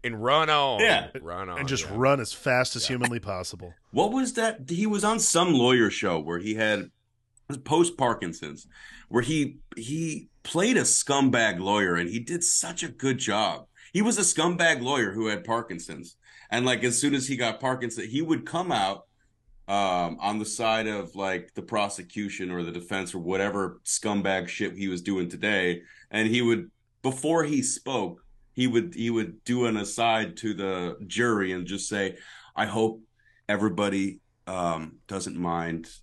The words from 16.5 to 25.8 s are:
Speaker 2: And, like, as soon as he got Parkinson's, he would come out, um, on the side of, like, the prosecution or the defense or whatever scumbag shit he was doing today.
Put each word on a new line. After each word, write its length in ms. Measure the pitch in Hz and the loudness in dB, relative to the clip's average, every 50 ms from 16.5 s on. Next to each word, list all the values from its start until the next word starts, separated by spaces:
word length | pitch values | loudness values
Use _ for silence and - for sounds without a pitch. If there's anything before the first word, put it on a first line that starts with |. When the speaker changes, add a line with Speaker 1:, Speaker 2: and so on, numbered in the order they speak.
Speaker 2:
And, 140 | 107 120 123 | -2 0 2
like, 180 | 127 123 113 107 | 2 2 2 2
as 160 | 123 123 - | 0 2 2
soon 160 | 143 143 139 | 2 2 2
as 120 | 135 131 | 2 0
he 100 | 131 139 | -2 -2
got 240 | 113 - 113 113 - | -2 -2 -2 -2 -2
Parkinson's, 500 | 135 131 131 127 123 117 113 117 - 110 | -2 -2 -2 -2 -4 -6 -6 -6 -8 -4
he 100 | 113 143 | -4 -4
would 240 | 170 160 160 117 107 | 0 0 -2 -2 -2
come 260 | - - 170 185 180 | -6 -4 -4 -2 0
out, 340 | 143 110 95 95 98 98 - _ _ _ _ _ _ _ _ _ - - - - | 0 0 0 0 -2 -4 -10 _ _ _ _ _ _ _ _ _ -20 -20 -6 -2
um, 480 | 98 101 98 95 90 90 87 85 82 - | 0 2 2 2 2 2 0 0 -2 -2
on 180 | - 101 107 | -2 -2 -2
the 80 | 107 107 | -2 -4
side 400 | 107 - - 117 110 110 110 110 | -6 -4 -2 0 2 2 2 0
of, 300 | 110 107 101 98 85 - | -2 -4 -4 -6 -8 -6
like, 380 | 98 98 95 92 92 90 - _ | -4 -2 -2 -2 -4 -6 -8 _
the 60 | - | -12
prosecution 880 | 90 - 117 107 104 101 101 - 87 - - 107 104 98 95 - 95 90 | -8 -2 0 0 0 0 -2 -10 -12 -10 -8 -6 -6 -6 -6 -6 -6 -6
or 100 | 90 90 | -4 -4
the 100 | 85 82 82 | -4 -6 -6
defense 420 | 87 87 - 101 95 92 87 - | -10 -8 -6 -4 -4 -4 -4 -6
or 40 | 92 | -6
whatever 600 | 85 87 95 95 98 104 98 101 95 90 87 - _ | -4 -2 0 0 0 0 0 -2 -4 -4 -6 -10 _
scumbag 640 | - - - - 110 104 101 92 98 95 95 90 85 | -6 -6 -2 -2 0 -2 0 0 0 0 0 -2 -6
shit 260 | - - 107 87 87 | -6 -4 -4 -4 -4
he 120 | 95 98 98 | -4 -4 -4
was 120 | 90 87 | -4 -4
doing 280 | 87 101 101 92 90 85 | -2 -2 -2 -2 -2 -4
today. 520 | 87 82 90 104 107 98 90 90 85 87 | -6 -4 -2 0 2 2 2 0 0 -2